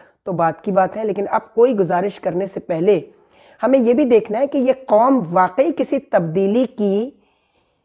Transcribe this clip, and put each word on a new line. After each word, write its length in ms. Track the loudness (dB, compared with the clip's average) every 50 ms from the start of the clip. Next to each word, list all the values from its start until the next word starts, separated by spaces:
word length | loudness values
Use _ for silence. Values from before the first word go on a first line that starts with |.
| -20 _ _ _ -10
तो 60 | -8
बात 280 | -4 -2 -2 -2 -4 -4
की 120 | -6 -2
बात 240 | 0 0 0 0 -2
है, 80 | -6 -6
लेकिन 220 | -4 -4 -4 -4
अब 260 | -2 -2 -4 -4 -2 0
कोई 200 | 2 2 2 2
गुजारिश 440 | 0 0 0 0 -2 -2 -4 -6 -6
करने 280 | -6 -6 -4 -4 -6
से 140 | -6 -8 -10
पहले 500 | -8 -6 -4 0 2 2 2 2 0 -8 -20 _ _ _ _ _ _ _ _ -4
हमें 180 | 0 2 2 4
ये 160 | 4 4 2
भी 100 | 2 2
देखना 340 | 4 2 2 2 0 -4 -4
है 80 | -2
कि 120 | -2 -2 -2
ये 140 | 0 0
कौम 460 | -2 -2 0 2 2 4 4 4 2 0
वाकई 520 | 0 0 0 2 2 2 2 0 -2 0
किसी 280 | 0 -4 -4 -2 -2 -4
तब्दीली 680 | -4 0 -2 -2 0 0 -2 -2 0 0 2 0 0
की 560 | -2 -2 -4 -2 0 0 -2 -4 -6 -10 _ _ _ _ _ _ _ _ _ _ _ _ _ _